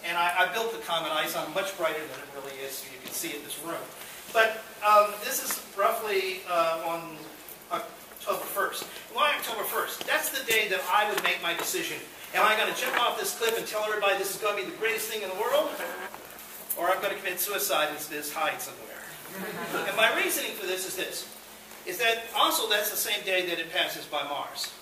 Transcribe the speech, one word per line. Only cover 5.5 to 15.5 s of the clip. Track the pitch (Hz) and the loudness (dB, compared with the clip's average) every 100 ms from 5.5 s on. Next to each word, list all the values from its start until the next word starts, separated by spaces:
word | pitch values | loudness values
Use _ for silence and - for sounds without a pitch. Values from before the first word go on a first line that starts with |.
| - - 196 | -4 -6 2
roughly, | 220 220 220 190 190 185 180 | 4 4 2 2 2 -4 0
uh, | 175 165 165 170 | 2 4 2 -2
on | 165 160 156 156 - - - - | -4 -6 -12 -14 -14 -16 -16 -6
October | 170 - - - - - 190 | -6 -6 -12 -18 -10 -4 -2
first. | - 202 190 - - - - | -2 -2 -2 -2 -8 -10 -8
Why | 233 196 | 2 2
October | - - 220 | 2 -2 -4
first? | 190 226 - - - | -2 0 -2 -4 0
That's | 302 - | 0 2
the | 269 247 | -2 2
day | 220 214 | 4 4
that | 185 185 | 0 4
I | 202 214 | 4 4
would | 190 | 2
make | 180 175 | 2 2
my | 170 | 0
decision. | 165 - 180 160 151 - - - | -2 0 -2 -2 -6 -10 -14 -2
Am | 185 214 | 4 6
I | 214 | 6
gonna | 196 175 | 2 0
jump | 247 240 | 0 2
off | 240 - | 2 2
this | 196 - | -2 2
cliff | 226 226 | 2 2
and | - | 0
tell | 214 | -2
everybody | 214 208 196 190 | 0 2 4 4
this | 190 - | 0 0
is | |
gonna | 214 202 | 0 0
be | 190 | -4
the | - | -2
greatest | 220 220 - | 0 0 -2
thing | 220 | -4
in | 185 | -4
the | 185 | -2
world? | 240 | 2